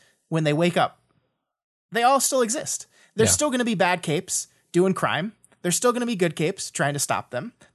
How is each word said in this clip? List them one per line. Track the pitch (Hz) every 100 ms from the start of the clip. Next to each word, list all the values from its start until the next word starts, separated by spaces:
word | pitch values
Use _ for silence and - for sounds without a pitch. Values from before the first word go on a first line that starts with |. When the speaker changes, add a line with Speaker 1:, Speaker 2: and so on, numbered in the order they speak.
| _ _ -
Speaker 1:
when | 165
they | 156
wake | 147 175 175
up. | 135 _ _ _ _ _ _ _ _ _ _
They | 214
all | 240 269
still | - 269
exist. | 226 269 - - - _ _ 202
There's | 220
Speaker 2:
Yeah. |
Speaker 1:
still | - 294
gonna | 254 233
be | 185
bad | 180 180
capes | 175 147 - - - _ _
doing | 170 190 180
crime. | 131 127 208 - _ _
There's | 175 170
still | 247
gonna | 240 240
be | 196
good | 175 -
capes | 160 196 -
trying | - 143
to | 143
stop | - 101 -
them. | 123 220 _ _